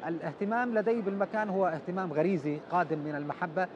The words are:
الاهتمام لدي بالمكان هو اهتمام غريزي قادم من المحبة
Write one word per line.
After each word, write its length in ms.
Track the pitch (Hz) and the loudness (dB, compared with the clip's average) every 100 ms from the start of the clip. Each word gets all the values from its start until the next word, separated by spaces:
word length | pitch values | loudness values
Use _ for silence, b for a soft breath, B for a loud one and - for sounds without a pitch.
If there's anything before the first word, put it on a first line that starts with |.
| 156 | -4
الاهتمام 680 | 165 160 143 202 226 247 220 | -4 -4 -4 -2 0 2 2
لدي 220 | 214 233 | 2 2
بالمكان 480 | 196 196 196 220 214 | 0 0 0 0 0
هو 180 | 190 185 | 2 2
اهتمام 460 | 160 - 180 185 | 0 -4 -4 -2
غريزي 460 | 147 165 190 147 147 - | 2 4 4 0 -4 0
قادم 280 | 175 165 156 | 2 2 0
من 160 | 147 | -2
المحبة 520 | 147 147 - 180 156 180 | -4 -4 -4 -4 -2 -2